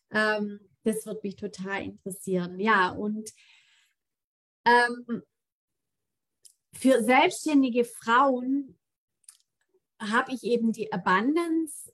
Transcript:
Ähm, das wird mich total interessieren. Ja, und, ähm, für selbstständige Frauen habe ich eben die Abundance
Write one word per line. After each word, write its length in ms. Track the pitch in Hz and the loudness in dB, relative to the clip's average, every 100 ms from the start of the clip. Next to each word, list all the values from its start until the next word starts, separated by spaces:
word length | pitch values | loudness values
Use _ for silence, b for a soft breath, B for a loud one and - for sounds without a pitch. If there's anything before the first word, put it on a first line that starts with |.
| _ | _
Ähm, 480 | 214 214 214 208 202 _ _ | -2 0 -2 -4 -10 _ _
das 220 | 226 214 - | -4 -4 -6
wird 180 | 214 | -10
mich 120 | 202 190 | -10 -10
total 480 | 202 180 190 196 | -12 -10 -8 -8
interessieren. 760 | 196 208 196 185 - 180 175 180 | -10 -12 -14 -12 -4 -4 -4 -2
Ja, 300 | 214 208 185 | 2 4 4
und, 420 | - 208 214 214 - b b b b b b _ _ _ _ _ _ 233 | -2 -6 -6 -10 -16 b b b b b b _ _ _ _ _ _ 4
ähm, 580 | 240 240 240 240 226 - _ _ _ _ _ _ _ _ _ _ _ _ _ _ | 4 4 -2 -8 -10 -10 _ _ _ _ _ _ _ _ _ _ _ _ _ _
für 300 | - 262 240 | 0 2 4
selbstständige 840 | 220 254 349 - 311 294 262 240 240 | 4 4 4 0 2 2 4 2 -2
Frauen 920 | - 233 240 277 254 254 277 269 - _ _ _ _ _ - _ _ _ _ _ - | -4 0 4 4 0 -2 -4 -6 -16 _ _ _ _ _ -20 _ _ _ _ _ -12
habe 340 | 214 233 262 | -2 -2 -2
ich 100 | 254 | -4
eben 300 | 214 240 226 | -2 0 0
die 180 | 220 - | -2 -4
Abundance 1000 | 175 185 185 247 320 339 320 320 - - | -2 2 2 2 0 0 -2 -4 -8 -20